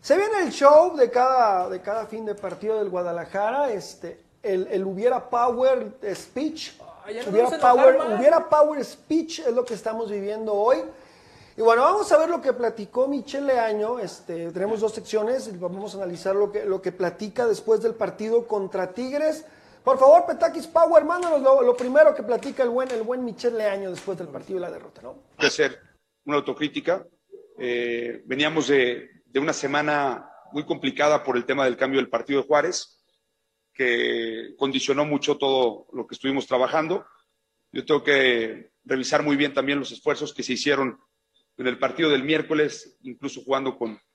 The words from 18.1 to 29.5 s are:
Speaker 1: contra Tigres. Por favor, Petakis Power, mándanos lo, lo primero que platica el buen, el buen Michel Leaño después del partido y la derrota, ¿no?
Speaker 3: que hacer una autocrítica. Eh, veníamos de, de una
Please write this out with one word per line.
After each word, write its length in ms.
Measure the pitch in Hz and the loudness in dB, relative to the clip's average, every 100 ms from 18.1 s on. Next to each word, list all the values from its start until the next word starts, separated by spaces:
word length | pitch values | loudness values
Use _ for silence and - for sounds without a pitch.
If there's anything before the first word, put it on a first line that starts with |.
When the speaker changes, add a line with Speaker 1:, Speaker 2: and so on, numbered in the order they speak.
| 180 220 233 233 | -6 -2 -2 0
Speaker 1:
contra 460 | 214 190 190 185 | -6 -4 -4 -6
Tigres. 500 | 233 254 285 311 302 - - - - | -6 -6 -2 -2 -4 -10 -20 -20 -6
Por 140 | - 262 | 0 6
favor, 280 | 262 330 349 | 10 10 6
Petakis 400 | 302 330 330 - | 0 0 -2 -2
Power, 360 | 320 330 330 | 4 6 6
mándanos 380 | 294 359 349 302 | 6 -2 0 2
lo, 220 | 262 269 | 6 6
lo 120 | 247 247 | 6 2
primero 380 | 254 277 311 | 2 6 6
que 80 | - | 4
platica 400 | 214 233 262 - | -4 -4 -4 -2
el 80 | 254 | -2
buen, 220 | 240 262 | 0 -4
el 100 | 240 | -6
buen 240 | 220 254 247 | -6 -6 -6
Michel 320 | 185 240 233 | -4 -4 -2
Leaño 320 | 214 196 190 | -2 -2 -8
después 280 | 175 - 180 | -10 -8 -10
del 80 | 170 | -10
partido 320 | 135 - 185 | -14 -8 -8
y 20 | |
la 80 | 175 | -8
derrota, 320 | 165 - - | -12 -18 -20
¿no? 140 | 123 - _ _ | -20 -20 _ _
Speaker 3:
que 80 | - | -2
hacer 320 | - 139 - _ _ _ _ - | 0 -2 -2 _ _ _ _ -4
una 120 | 147 | -2
autocrítica. 680 | 143 127 151 147 151 185 - _ _ - - - | -2 -6 -6 -6 -4 -4 -6 _ _ -20 -20 -10
Eh, 640 | 123 120 120 117 120 117 - | -6 -4 -4 -6 -6 -12 -8
veníamos 420 | 131 151 160 135 | -2 -2 -2 2
de, 420 | 139 123 - - _ _ | 2 2 -2 -12 _ _
de 140 | 135 | -4
una 140 | 156 | -2